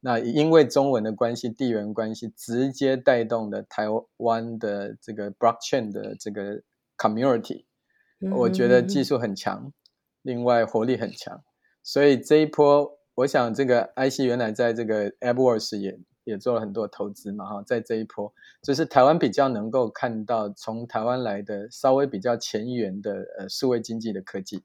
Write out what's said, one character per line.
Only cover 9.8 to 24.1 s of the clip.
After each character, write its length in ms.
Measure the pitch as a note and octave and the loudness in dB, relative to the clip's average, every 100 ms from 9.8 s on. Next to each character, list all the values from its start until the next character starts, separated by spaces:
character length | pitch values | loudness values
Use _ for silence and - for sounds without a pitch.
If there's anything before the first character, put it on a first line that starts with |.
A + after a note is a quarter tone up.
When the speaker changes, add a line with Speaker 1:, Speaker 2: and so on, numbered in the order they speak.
| _ _ _ _ | _ _ _ _
Speaker 1:
另 220 | - A#2+ | -8 -2
外 220 | A#2+ A#2+ A2+ | 2 4 4
活 180 | A2+ | 0
力 140 | A2+ B2 | 0 -2
很 120 | A2+ | -4
强。 300 | - - - _ _ _ _ | -10 -14 -16 _ _ _ _
所 220 | - - | -4 4
以 140 | C#3+ C3 | 6 6
这 180 | - D3+ | 6 4
一 80 | D#3 | 4
波， 540 | D3+ D3 C#3+ C#3+ - _ - | 4 6 6 4 -6 _ -2
我 100 | C#3 | 0
想 260 | C#3+ A#2+ | 2 0
这 120 | A2+ C3+ | 0 4
个 260 | A#2+ - - | 4 2 0
I 140 | C3 | -2
C 160 | B2 B2+ | 0 0
原 120 | B2 | 0
来 140 | A2+ | -2
在 220 | G#2+ A#2+ | 0 0
这 100 | A#2 | 0
个 260 | A2+ G#2+ G2+ - | 0 0 -2 -2
AppWorks 580 | B2 B2 B2+ A2+ - G#2+ | -2 4 4 4 -2 -6
也， 200 | G2 F#2+ F2 _ - | -6 -8 -18 _ -8
也 120 | G#2 | -6
做 160 | A2 A#2+ | -2 -2
了 40 | |
很 140 | A2 | -2
多 120 | G2+ G#2 | -6 -6
投 220 | - G#2 | -6 -10
资 220 | G2+ G#2 | -8 -10
嘛， 140 | G2+ F#2+ | -10 -8
哈， 180 | G#2 G2+ | -10 -4
在 140 | A#2+ | -4
这 160 | A2 A2+ | -2 -6
一 80 | |
波， 300 | G#2+ - G#2 _ - _ | -6 -8 -10 _ -20 _
就 120 | - | -4
是 120 | C#3 D#3+ | -2 2
台 180 | C#3 | 6
湾 140 | C3 E3 | 6 6
比 120 | E3+ | 2
较 180 | D3 C#3 | 2 0
能 240 | A#2 A2 | 0 -2
够 180 | C3 A#2 | -2 -2
看 360 | - B2+ A2 G#2 | -2 -6 -6 -4
到 240 | A#2 G#2 | -4 -4
从 360 | G2+ - A2+ A#2 | -8 -10 -10 -6
台 160 | A#2 | -4
湾 220 | A2+ B2+ | -2 -2
来 180 | A#2+ G2+ | -4 -6
的 280 | G2+ G2+ G#2+ | -6 -10 -10
稍 220 | - C3+ | -2 2
微 120 | C3 C#3+ | 2 2
比 140 | G#2 | -2
较 160 | G#2+ A#2 | -2 -2
前 320 | - - A2+ | -2 -6 -4
沿 320 | B2 G#2 F#2+ | -4 -4 -4
的， 240 | G2+ G2 - - | -6 -8 -8 -12
呃， 100 | F#2+ | -10
数 220 | - C3+ | -4 0
位 100 | A#2+ | 0
经 200 | A2 A2+ | -2 -8
济 120 | A2 | -6